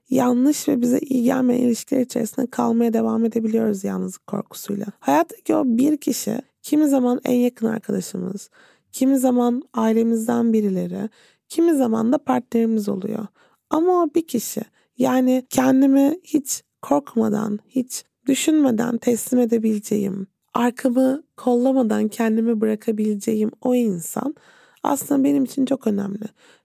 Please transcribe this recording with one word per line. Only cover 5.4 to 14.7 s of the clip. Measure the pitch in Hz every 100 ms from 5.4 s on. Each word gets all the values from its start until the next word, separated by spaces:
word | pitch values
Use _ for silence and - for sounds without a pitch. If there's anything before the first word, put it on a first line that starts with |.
| - 311
o | 277
bir | 226 285 302
kişi | - - - - - _
kimi | - 294 302
zaman | 269 247 247
en | - 247
yakın | 247 247 220
arkadaşımız, | 220 - 202 180 190 180 202 - _ _ _ _
kimi | - 269 269
zaman | 254 247 240 240 -
ailemizden | - 220 220 226 226 220 240 233
birileri, | 220 208 185 180 185 214 _ _ _ -
kimi | 320 339 294
zaman | 247 220 226
da | 285
partnerimiz | - 254 - 233 226 220 202
oluyor. | 196 196 220 208 _ _ _ -
Ama | 302 349 359
o | 339 339
bir | 330
kişi, | 240 - - 220